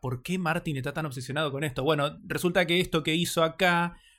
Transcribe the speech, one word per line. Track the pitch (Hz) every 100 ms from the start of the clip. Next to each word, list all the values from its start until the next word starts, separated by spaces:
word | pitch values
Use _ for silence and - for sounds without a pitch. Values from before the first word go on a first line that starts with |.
"¿por | 127 127
qué | - 185
Martin | 170 170 170 135
está | 139
tan | 151 156
obsesionado | 127 127 143 156
con | 135 151
esto?". | 131
Bueno, | 139 151 147 160 -
resulta | - 180 180 170
que | 175
esto | 180 170
que | 156 165
hizo | 170 -
acá | 165 160 185 175 175 - -